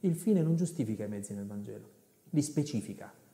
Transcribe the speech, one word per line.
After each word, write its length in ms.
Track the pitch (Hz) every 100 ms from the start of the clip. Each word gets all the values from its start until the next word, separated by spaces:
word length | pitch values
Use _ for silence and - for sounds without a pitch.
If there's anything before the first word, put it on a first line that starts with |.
Il 140 | 190 165
fine 260 | - 202
non 160 | 160 165
giustifica 480 | 180 - 110 104 104
i 20 |
mezzi 260 | 104 101
nel 120 | 101 101
Vangelo, 440 | 104 101 104 - - _ _ -
li 100 | 156
specifica. 680 | 143 - 143 117 98 98 95 - -